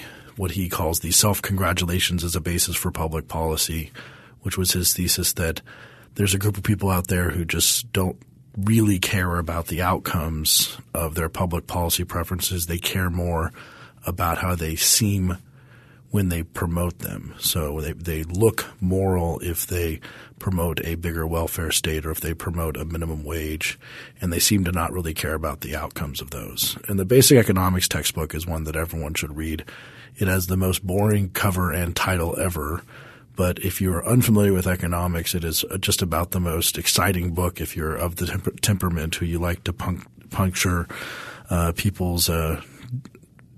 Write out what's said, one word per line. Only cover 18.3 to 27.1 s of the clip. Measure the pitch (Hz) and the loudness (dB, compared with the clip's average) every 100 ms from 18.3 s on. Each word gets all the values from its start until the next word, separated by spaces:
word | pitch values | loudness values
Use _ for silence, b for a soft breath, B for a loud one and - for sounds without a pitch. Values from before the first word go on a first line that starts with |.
| 90 110 - - - | 2 2 2 -6 -4
moral | 92 95 95 90 85 - | 0 2 2 2 0 -2
if | 90 82 - | -4 -4 -2
they | 90 82 80 B B B - | -2 -2 -4 B B B -8
promote | 101 92 85 78 82 | -2 0 0 -2 -4
a | 82 | -4
bigger | 85 82 80 | -4 -2 -2
welfare | 82 82 - 80 | 0 -2 -2 -2
state | - 80 78 78 | 0 0 -2 -4
or | |
if | 78 | -4
they | 82 | -4
promote | 82 - 82 82 73 | -4 -4 -2 -2 -4
a | 80 | -6
minimum | 82 82 78 | -4 -4 -6
wage, | 73 82 78 78 - - B B B - | -6 -6 -4 -4 -6 -8 B B B -6
and | 92 | -2
they | 85 | 2
seem | - 104 87 | 4 4 4
to | |
not | 87 82 | 0 0
really | 92 82 | -2 -4
care | 78 76 | -4 -4
about | 78 78 71 | -2 -4 -6
the | - 76 | -6 -6
outcomes | 78 - 73 65 | -6 -6 -6 -6
of | - | -8
those. | 69 52 - - - - | -10 -8 -2 -2 -2 -2
And | 98 | 0
the | |
Basic | 92 | 6